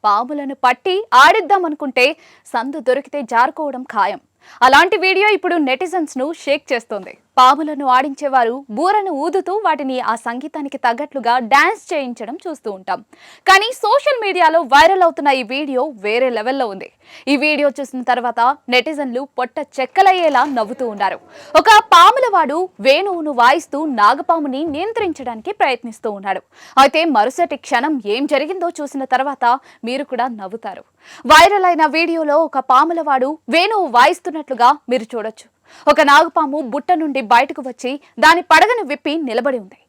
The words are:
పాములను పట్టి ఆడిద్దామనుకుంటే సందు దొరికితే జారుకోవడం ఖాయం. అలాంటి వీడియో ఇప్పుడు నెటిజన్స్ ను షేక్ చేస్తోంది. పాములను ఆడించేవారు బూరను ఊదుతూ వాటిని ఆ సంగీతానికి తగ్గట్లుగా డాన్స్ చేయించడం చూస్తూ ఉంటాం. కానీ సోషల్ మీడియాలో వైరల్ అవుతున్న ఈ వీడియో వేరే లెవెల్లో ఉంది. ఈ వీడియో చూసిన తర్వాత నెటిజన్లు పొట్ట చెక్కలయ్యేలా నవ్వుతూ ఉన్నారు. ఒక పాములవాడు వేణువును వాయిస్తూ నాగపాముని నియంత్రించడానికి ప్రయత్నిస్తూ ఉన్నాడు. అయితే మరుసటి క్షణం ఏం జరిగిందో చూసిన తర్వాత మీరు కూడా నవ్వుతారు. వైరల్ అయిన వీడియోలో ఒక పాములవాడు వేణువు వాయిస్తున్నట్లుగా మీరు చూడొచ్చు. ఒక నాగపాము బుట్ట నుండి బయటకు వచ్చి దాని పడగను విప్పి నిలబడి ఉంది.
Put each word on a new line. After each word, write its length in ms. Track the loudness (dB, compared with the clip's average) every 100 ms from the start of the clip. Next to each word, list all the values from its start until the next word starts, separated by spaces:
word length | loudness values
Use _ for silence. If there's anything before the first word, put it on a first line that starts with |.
| 0
పాములను 480 | 0 -2 -8 -10 -2
పట్టి 320 | -2 0 -2 -4 2 6
ఆడిద్దామనుకుంటే 800 | 6 4 2 0 -2 -6 -6 0 0 -2 _ _ -10
సందు 280 | -8 -6 -6 -2
దొరికితే 300 | -2 -4 -10 -2
జారుకోవడం 520 | 2 0 0 -8 -8 -8
ఖాయం. 260 | -2 -2 -4 _ _ _ 0 4
అలాంటి 300 | 6 4 2 0
వీడియో 220 | 2 2 2
ఇప్పుడు 180 | 0 0 0
నెటిజన్స్ 440 | -2 -2 -4 -6 -6
ను 60 | -6 -6
షేక్ 200 | -4 -4 -2
చేస్తోంది. 400 | -6 -6 -12 -12 -20 _ 4
పాములను 480 | 6 4 -2 -4 0 2
ఆడించేవారు 580 | 0 -4 -2 2 0 -2 -8 -4
బూరను 360 | 0 0 -2 -4
ఊదుతూ 280 | -2 -4 -4 -4 -2
వాటిని 300 | -2 -4 -6 -4
ఆ 20 | -6
సంగీతానికి 560 | -6 -10 -12 -12 -10 -4
తగ్గట్లుగా 500 | -4 -2 -6 -6 -2 -2 2
డాన్స్ 300 | 2 2 -2 -6
చేయించడం 460 | -6 -6 -10 -12 -12
చూస్తూ 240 | -12 -12 -12 -12
ఉంటాం. 240 | -8 -10 -10 _ -20 -8 2
కానీ 200 | 2 2 -4
సోషల్ 360 | 0 0 0 -2
మీడియాలో 360 | -2 2 2 2 2
వైరల్ 320 | 4 6 4 2
అవుతున్న 220 | 2 -2 0
ఈ 20 | -2
వీడియో 300 | -6 -4 -4 -4 -6
వేరే 240 | -4 -2 -2 -2
లెవెల్లో 300 | -4 -4 -4
ఉంది. 160 | -6 -16 _ _ -14 -2
ఈ 20 | 0
వీడియో 240 | 0 0 -2 -2
చూసిన 220 | -10 -8 -4
తర్వాత 300 | -2 -2 -2 -2 -2 0
నెటిజన్లు 480 | 0 0 -6 -6 -6 -8 -6
పొట్ట 200 | -6 -6 -10 -8
చెక్కలయ్యేలా 680 | -4 2 4 4 2 2 0 -2
నవ్వుతూ 320 | -6 -6 -8
ఉన్నారు. 260 | -4 -6 -6 _ -20 -2 0
ఒక 80 | 6 4 6
పాములవాడు 640 | 6 8 6 2 2 0 -4 -6 -2 0
వేణువును 460 | 2 0 -4 -4 2
వాయిస్తూ 380 | 4 4 -2 -6 -4 2
నాగపాముని 600 | 2 2 0 -2 -2 -6 -6
నియంత్రించడానికి 800 | -6 -6 -4 -6 -6 -10 -10 -10 -2
ప్రయత్నిస్తూ 500 | -2 -2 -8 -10 -10 -8
ఉన్నాడు. 240 | -6 -6 _ _ -4 4
అయితే 180 | 4 4 2 2
మరుసటి 400 | 0 0 -4 -4 -2
క్షణం 280 | -2 0 -4 -4 -4
ఏం 80 | 0
జరిగిందో 360 | -2 -2 -4 -6 -6
చూసిన 240 | -10 -8 -2
తర్వాత 320 | -2 -2 -2 0 -2 _ _ -8
మీరు 160 | -8 -6
కూడా 160 | -6 -6 -6
నవ్వుతారు. 440 | -12 -12 -14 -16 _ _ _ -14 4
వైరల్ 360 | 6 6 4 0
అయిన 140 | 2 0 0
వీడియోలో 420 | -2 -2 0 0 0
ఒక 100 | -4 0
పాములవాడు 560 | 2 2 -2 -2 -2 -2 -6 -2 0
వేణువు 320 | 0 -2 0 4
వాయిస్తున్నట్లుగా 720 | 4 2 -8 -12 -10 2 2 2 -2
మీరు 140 | -4 -4
చూడొచ్చు. 340 | -10 -10 -12 -20 _ _ -4 0
ఒక 100 | 2 6
నాగపాము 500 | 6 4 0 -2 -4 -6
బుట్ట 200 | -8 -2 -2
నుండి 180 | 0 -4 2
బయటకు 300 | 2 2 -6 -12
వచ్చి 220 | -10 -8 -8 _ 0
దాని 180 | 4 4 4
పడగను 320 | 4 4 2 -2
విప్పి 200 | -6 -4 -4 -4
నిలబడి 300 | -4 -2 -4
ఉంది. 140 | -8 _